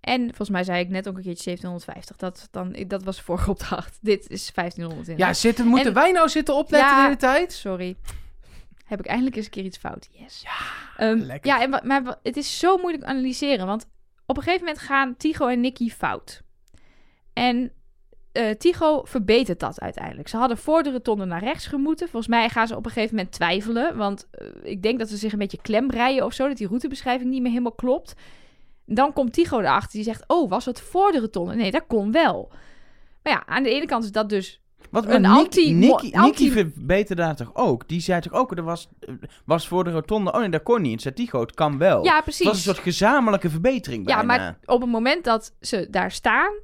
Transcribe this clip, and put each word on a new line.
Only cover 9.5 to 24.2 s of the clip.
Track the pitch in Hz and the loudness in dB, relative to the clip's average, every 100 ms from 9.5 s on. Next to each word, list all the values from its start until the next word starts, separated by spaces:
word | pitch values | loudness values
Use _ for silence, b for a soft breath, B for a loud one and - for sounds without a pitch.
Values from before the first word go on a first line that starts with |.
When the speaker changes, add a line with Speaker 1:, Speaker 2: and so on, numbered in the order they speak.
Speaker 1:
keer | - | -10
iets | 190 - | -10 -10
fout. | - - - | -12 -12 -18
Yes. | - 247 - | -20 -20 -18
Speaker 2:
Ja, | - B B B B - 220 | -12 B B B B -2 0
Speaker 1:
Ehm, | 226 | 2
Speaker 2:
lekker. | 131 143 277 | -2 -4 0
Speaker 1:
ja, | 262 | 2
en | 262 | 2
wa-, | 269 | 0
maar | 233 277 | 0 0
wa-, | 247 - | -2 -6
het | 233 262 | -6 -6
is | 277 - | -8 0
zo | 349 381 | 2 4
moeilijk | 359 320 | 0 -6
analyseren. | - 269 262 247 285 247 185 | -6 -4 -4 -2 -2 0 -2
Want | 214 - - _ _ - | -6 -8 -20 _ _ -6
op | 277 | -4
een | |
gegeven | 302 359 349 | 0 -2 -2
moment | 302 | -10
gaan | - 277 269 247 | -2 0 0 -2
Tigo | 302 311 254 | -4 0 0
en | 247 | 0
Nicky | 247 254 233 | -2 -2 -6
fout. | - 160 92 - - - _ _ - - _ _ _ - | -4 -6 -6 -10 -20 -20 _ _ -20 -20 _ _ _ -10
En, | - 247 240 254 - - _ _ - - | -2 0 0 -4 -10 -20 _ _ -20 -8
eh, | - 220 | -4 -2
Tigo | 214 349 349 311 302 | 2 0 2 2 2
verbetert | - 262 190 226 254 170 | -2 -4 2 2 2 -4
dat | 147 - | -6 -6
uiteindelijk. | 92 - - - 143 | -10 -10 -12 -12 -10
Ze | 226 | -2
hadden | 254 226 | 0 0
voor | - 320 | 2 2
de | 294 | 2
rotonde | 254 240 208 185 | -4 -2 -2 -2
naar | 170 | -4
rechts | 220 311 - | -6 -6 -6
gemoeten. | 285 285 320 349 | -2 -2 -2 -4
Volgens | 226 226 | -6 0
mij | 233 226 | 2 2
gaan | 233 226 | 0 -2
ze | - | -4
op | 226 | -6
een | |
gegeven | 233 220 220 | -4 -2 -2
moment | 185 | -6
twijfelen. | - 175 185 214 233 302 226 | -2 0 0 0 -2 -2 -2
Want, | 202 202 | -4 -4